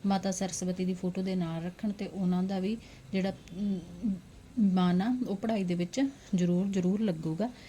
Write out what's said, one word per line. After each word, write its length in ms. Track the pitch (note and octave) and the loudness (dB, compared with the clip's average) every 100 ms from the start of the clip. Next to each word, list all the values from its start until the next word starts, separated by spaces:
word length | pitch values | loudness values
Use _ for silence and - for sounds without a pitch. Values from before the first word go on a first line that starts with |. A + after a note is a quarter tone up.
ਮਾਤਾ 260 | G3 G3 F#3+ | 2 2 0
ਸਰਸਵਤੀ 540 | F#3 F#3+ - F3+ F3+ | -2 -4 -2 -2 0
ਦੀ 80 | F#3 | -2
ਫੋਟੋ 280 | F3+ F3+ F3+ | 0 -2 -2
ਦੇ 140 | F#3+ | -2
ਨਾਲ 280 | F#3 E3 E3 | 0 -2 -4
ਰੱਖਣ 280 | F3 F3+ G#3+ | -6 -4 -4
ਤੇ 160 | G3 F#3+ | -4 -6
ਉਹਨਾਂ 360 | G3 F3+ F3+ | -2 0 2
ਦਾ 160 | F#3+ F#3+ | 0 0
ਵੀ 180 | F#3+ A3+ - - - | -2 -4 -8 -20 -4
ਜਿਹੜਾ, 180 | F#3+ F#3+ | -2 -2
ਅਮ, 500 | F#3 - E3+ G3+ F#3 E3 - A3 F#3 - - - - | -4 -12 -4 -2 -2 -6 -6 -4 -4 -8 -20 -8 2
ਮਨ 420 | G3+ F#3 F3+ F3+ | 4 6 4 4
ਆ 140 | G#3+ B3+ B3 | 2 0 0
ਉਹ 80 | |
ਪੜ੍ਹਾਈ 280 | G3 A3 A3+ | -2 0 0
ਦੇ 120 | F3+ | 0
ਵਿੱਚ 260 | F3 F3 - C4+ - - | 0 0 0 -2 -2 -2
ਜ਼ਰੂਰ, 320 | F#3 F3+ F3 G3+ | 2 4 4 2
ਜ਼ਰੂਰ 340 | G3 F3+ G3+ | 2 2 2
ਲੱਗੂਗਾ। 480 | A3 D#3+ D#3+ D#3+ A#3+ - | 0 0 -4 -2 -4 -6